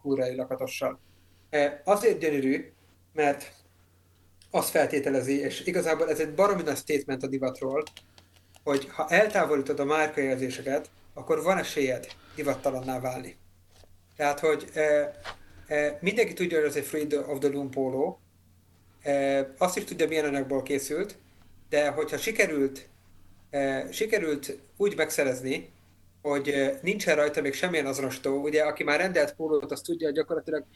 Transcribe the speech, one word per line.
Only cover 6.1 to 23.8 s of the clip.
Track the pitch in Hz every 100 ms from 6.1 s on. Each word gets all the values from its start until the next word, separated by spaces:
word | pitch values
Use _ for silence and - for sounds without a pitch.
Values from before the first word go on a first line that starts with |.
| 151
egy | 151
baromi | 151 208 185
nagy | 151 135
statement | - 143 139 131
a | 139
divatról, | 135 127 131 131 143 156 - - - - _ _ -
hogy | 147 139 -
ha | - 151
eltávolítod | 175 214 202 151 143 135 139
a | 139
márkajelzéseket, | 156 151 151 135 127 127 - 131 147 - - -
akkor | - - 156
van | 165 185
esélyed | 143 151 131 123 - - - 151
divattalanná | 151 131 139 127 131 127
válni. | 127 127 - - - _ _ - - - _ -
Tehát, | 143 143
hogy, | 160 147 -
ö, | 151 151 147 147 - - - - - -
ö, | 147 147 147
mindenki | 180 214 -
tudja, | - 175 165
hogy | 151
ez | 147
egy | 139
Fruit | 156 151
of | 143 135 135
the | 143
Loom | 139 135
póló, | 135 131 131 170 - _ _ _ _ _ _ _ _
ö, | 147 139 139 139 135 -
azt | 180 -
is |
tudja, | - 143 156
milyen | 160 147
anyagból | 139 131 135
készült, | 127 139 - 156 208 - _ - - - -
de | 147 147
hogyha | 143 151 143
sikerült, | 226 220 185 147 135 - - _ - - - - -
ö, | 143 139 135